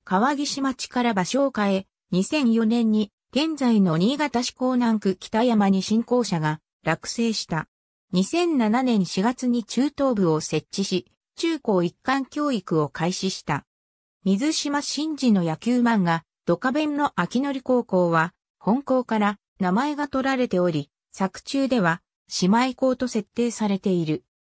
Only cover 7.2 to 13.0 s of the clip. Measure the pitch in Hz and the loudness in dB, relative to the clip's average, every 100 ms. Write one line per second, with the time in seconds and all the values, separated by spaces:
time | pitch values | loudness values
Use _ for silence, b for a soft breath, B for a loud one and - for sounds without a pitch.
7.2 | 233 208 - 160 - _ _ _ _ 180 | -2 -4 -4 -6 -6 _ _ _ _ -2
8.2 | 190 339 349 285 214 240 254 220 170 - | 0 0 0 2 2 2 2 2 0 0
9.2 | 220 247 247 240 - - 285 - 269 208 | -2 0 -2 -2 -2 0 0 0 0 2
10.2 | 175 156 - 156 - - 196 180 - _ | 2 2 0 -4 -4 -6 -2 -4 -6 _
11.2 | _ - 330 311 - 185 170 - - 277 | _ -4 -2 -2 0 0 0 -4 -2 -2
12.2 | 254 302 294 233 - 160 147 - | -2 -4 -2 -2 -2 -2 -2 -2